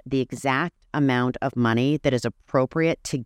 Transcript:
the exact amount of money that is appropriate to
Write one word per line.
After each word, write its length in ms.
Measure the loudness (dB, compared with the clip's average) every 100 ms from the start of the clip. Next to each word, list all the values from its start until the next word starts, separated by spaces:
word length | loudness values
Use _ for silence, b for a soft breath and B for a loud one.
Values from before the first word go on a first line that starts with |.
| -4
the 140 | -2
exact 560 | -2 -4 -2 0 -2 _ -8
amount 440 | 0 2 2 0 -2
of 140 | -4 0
money 440 | 2 2 2 2
that 100 | 0
is 120 | 0 -2
appropriate 760 | -8 _ 0 0 0 0 -2 -4
to 200 | -8